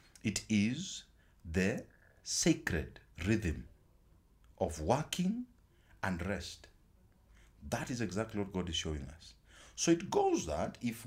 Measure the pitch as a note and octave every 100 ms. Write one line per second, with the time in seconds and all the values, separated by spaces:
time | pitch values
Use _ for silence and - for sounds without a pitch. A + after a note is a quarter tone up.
0 | - - A#2 G2 - G#2+ G#2+ C#3 F#3+ -
1 | - - _ _ E2 F2 F#2+ B2 - -
2 | - - - - F3 D#3 - D#2+ C2+ -
3 | - - E2+ A2 F2+ B1+ - - _ _
4 | _ - _ _ - - E2+ D#2 D#2 B2+
5 | D#3 - F3+ A#3 B3 - _ _ _ -
6 | G2 F2 F2 F#2+ - - - - _ -
7 | - _ _ - - - D2+ A#2 D#3 B2
8 | A2 F#2 A2 G#2 G2 F#2 E2+ D#2+ E2 D2+
9 | C2 - - - - - - - - E3+
10 | F#3+ G4+ G4 D#4+ - - F#2+ - - -